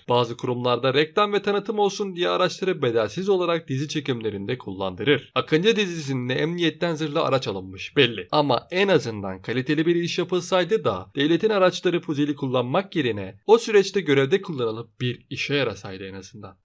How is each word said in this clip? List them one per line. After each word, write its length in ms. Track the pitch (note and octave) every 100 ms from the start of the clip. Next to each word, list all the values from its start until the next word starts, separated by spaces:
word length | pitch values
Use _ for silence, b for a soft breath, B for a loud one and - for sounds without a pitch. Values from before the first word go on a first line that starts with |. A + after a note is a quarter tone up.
| -
Bazı 280 | B2 A#2 A#2+
kurumlarda 580 | B2 B2 B2 A#2+ C3
reklam 380 | C3 D#3 - G#3
ve 100 | G3+
tanıtım 360 | G3+ G3+ G3+ G#3
olsun 380 | G3+ G3 G3+ F3
diye 120 | F3
araçları 540 | F3+ F3+ - F#3+ E3
bedelsiz 460 | C3 A2+ G#2+ E3+ F#3+
olarak 400 | F#3 F3 E3 E3
dizi 200 | C3 D3+
çekimlerinde 720 | D#3 C#3 A#2+ A2 G2 G2+ B2
kullandırır. 720 | - F#2+ F#2+ F#2 A2 C3 -
Akıncı 420 | B2+ - D#3 G#3 G#3
dizisinde 580 | F#3+ E3+ C#3 C3 B2
emniyetten 600 | C#3 D#3 F3 E3 D#3 F3
zırhlı 280 | D3+ D#3 D3+
araç 260 | C3+ E3+ -
alınmış 480 | F#2+ F#2 F#2+ - -
belli. 320 | A#2+ G#2 F2+
Ama 360 | D3+ D3 A#2+ -
en 180 | F3+ G3
azından 540 | E3 B2 G#2+ G2 F#2+
kaliteli 380 | G2 A#2+ C3 D3+ D#3+
bir 100 | E3+
iş 220 | E3+ -
yapılsaydı 680 | F3 F3+ F3 F#3 F3 A3
da 260 | C3+ F#2 F#2 C#3
devletin 340 | D3 E3 G#3+
araçları 500 | G#3 F#3 F3+ F#3 E3+
fuzili 340 | E3 C#3+ D3
kullanmak 600 | C#3+ C3+ B2+ B2 D#3+ F#3+ E3
yerine 440 | B2+ G2+ F#2+ - -
o 120 | A3+
süreçte 420 | A3+ G#3 G3 G3+
görevde 420 | D#3 C#3 C3+ F#3+
kullanılıp 580 | F#3+ C#3+ A2+ A2 A#2 _
bir 260 | B2 - _
işe 240 | - -
yarasaydı 500 | C#3+ A#2+ F#2+ G2+ F#2+
en 100 | F#2+
azından. 440 | G2 F#2+ A2+ G2 -